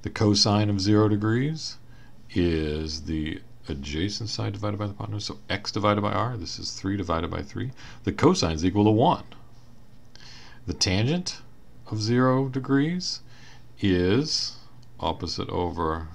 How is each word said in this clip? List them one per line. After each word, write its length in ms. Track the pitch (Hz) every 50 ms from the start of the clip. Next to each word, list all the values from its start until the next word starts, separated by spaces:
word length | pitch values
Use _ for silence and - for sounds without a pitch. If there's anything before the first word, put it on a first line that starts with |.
| -
The 80 | -
cosine 600 | - - - 104 104 104 - 110 101 104 107 104
of 100 | 101 98
zero 280 | 95 101 107 104 107 104
degrees 680 | 107 104 104 107 110 120 135 147 160 156 - - - - - - - - - - - - - -
is 720 | - 90 87 87 82 80 78 76 76 78 78 78 78 80 76
the 380 | 80 80 78 78 78 80 - - - - - - -
adjacent 600 | 78 69 69 73 73 78 87 104 104 - 113 107
side 240 | - - 107 107 101
divided 260 | 104 104 104 104 104
by 80 | 104
the 60 | 101 101
hypotenuse, 320 | - 104 104 104 104 -
so 140 | - - - - -
x 240 | 95 98 - - -
divided 300 | 107 101 104 104 104 101
by 100 | 101 -
r, 240 | 98 104 120 127
this 220 | 110 - 80 - -
is 140 | 85 - -
three 240 | - - 95 101
divided 340 | 98 92 87 85 82 82 85
by 120 | 85 85 -
three. 280 | - - 98 101 131 131 - - - - - -
The 80 | 101 -
cosine 400 | - - 147 185 180 - 85 82
is 120 | 76 80
equal 200 | 92 92 104 104
to 60 | 107
one. 340 | 107 107 127 165 160 - - - - - - - - - - - - - - - - - - - - - - - - - - - - - -
The 80 | - 82
tangent 680 | - - 104 90 95 110 127 160 180 180 - - - - - - - - - - - - -
of 100 | - 107
zero 480 | 107 107 120 123 127 131 127 131 135 135
degrees 720 | 127 135 127 123 135 139 143 156 175 180 180 - - - - - - - - - - - - - - -
is 760 | - 101 92 90 90 90 101 123 151 156 - - - - - - - - - - - - - -
opposite 500 | - 82 85 - 90 82 - - 95 -
over 580 | - 92 90 87 80 85 85 80 78 82 82 80 82